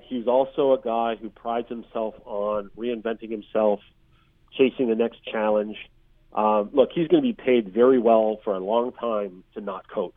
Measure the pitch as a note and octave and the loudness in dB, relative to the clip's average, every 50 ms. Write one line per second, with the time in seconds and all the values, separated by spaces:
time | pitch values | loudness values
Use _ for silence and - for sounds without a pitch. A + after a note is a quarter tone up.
0 | - - C3 B2 A2 A#2+ B2 C3 C3+ C3 - E3 C#3+ C3+ C3 C3 - A#2 A2+ A#2 | -2 -10 -8 -6 -2 0 2 2 0 0 -2 0 2 2 2 2 0 -4 -2 -2
1 | A#2 A#2 A2+ G#2+ A#2 G#2+ - - - A#2 A#2 A#2+ A2+ - A#2+ A#2 A2 _ - A#2 | -2 -2 -4 -6 -10 -16 -16 -12 -8 -6 -6 -6 -6 -8 -10 -14 -12 _ -8 -6
2 | A2 G#2+ - - - - A2 G2+ G2+ G#2+ G#2+ G#2 G2+ G2 - G#2 A2+ B2 A#2+ A2 | -6 -6 -8 -12 -16 -10 -8 -6 -4 -4 -4 -4 -6 -10 -12 -8 -6 -6 -6 -4
3 | G#2 A2+ A2+ - A2+ G#2+ A2+ G#2 G2+ _ - A2 G#2+ G#2+ G#2 G2+ _ _ _ _ | -6 -6 -6 -6 -8 -10 -10 -10 -10 _ -2 2 2 2 2 0 _ _ _ _
4 | _ _ _ _ _ _ _ _ _ _ - - C3+ B2 - - C3 A2+ A2+ A2+ | _ _ _ _ _ _ _ _ _ _ 2 2 2 2 4 0 0 0 2 0
5 | A#2 A#2 - - - - - A2+ G#2+ G#2+ G#2+ G#2+ G#2 G#2+ G#2+ - - - _ _ | 0 -2 -4 -8 -14 -8 -6 -2 0 0 0 0 0 -4 -8 -14 -16 -20 _ _
6 | _ _ _ _ _ _ - - G#2+ G#2+ G#2+ G#2+ G#2 G#2+ - C3+ B2 - - F3 | _ _ _ _ _ _ -4 0 0 2 2 2 0 0 2 2 2 2 2 -2
7 | E3 D#3 F3+ D#3 C3+ B2 A2 - - C3 B2 A#2+ G#2+ F#2 F2+ A2+ B2 C3 C3+ B2 | 0 2 2 4 4 2 -2 -2 0 2 2 2 2 0 2 4 6 6 6 6
8 | A2 A#2 A2+ A2 A2 G#2+ A2 A2 - A2 G2 F#2+ F#2 G2 A2+ A#2 A#2+ B2 A#2+ - | 6 4 4 4 4 2 -2 -4 -4 -4 -4 -4 -2 0 0 0 0 -2 -6 -6
9 | A#2 A#2 A2 G#2 G#2 G2 F2+ F#2 - _ - A2+ G#2 G2 F#2+ F#2 - - - A2 | -6 -4 -2 -2 -4 -6 -10 -16 -20 _ -14 -12 -10 -10 -10 -12 -12 -10 -6 -6
10 | F#2 F2 - | -6 -6 -8